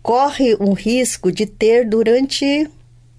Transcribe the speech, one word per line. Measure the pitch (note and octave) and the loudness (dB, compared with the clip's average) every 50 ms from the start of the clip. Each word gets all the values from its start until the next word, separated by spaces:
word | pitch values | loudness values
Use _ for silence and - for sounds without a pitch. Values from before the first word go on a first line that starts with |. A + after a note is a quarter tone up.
corre | _ - A3+ B3 C4+ C#4+ C#4+ - C4+ B3 A3 - | _ 0 0 2 0 0 0 0 0 0 2 0
um | G3+ G3+ | 0 -2
risco | G3 F3+ - G#3+ A#3 B3+ B3+ A#3 - - - F#3 | -2 -2 -2 -2 0 0 0 -2 -4 -4 -4 -4
de | F3 - G#3+ | -2 -2 -6
ter | G#3 - - A3 G#3+ A3+ A#3+ B3 | -6 -4 0 2 2 4 2 2
durante | A3 G#3+ A3+ A3+ G#3+ A#3 B3+ C4+ C4+ - - C#4+ C#4 C#4+ D4 D#4 D4+ - - - - - - _ _ _ | 2 0 0 2 2 2 2 0 -2 -4 -2 -2 0 0 0 -2 -4 -6 -20 -20 -20 -20 -20 _ _ _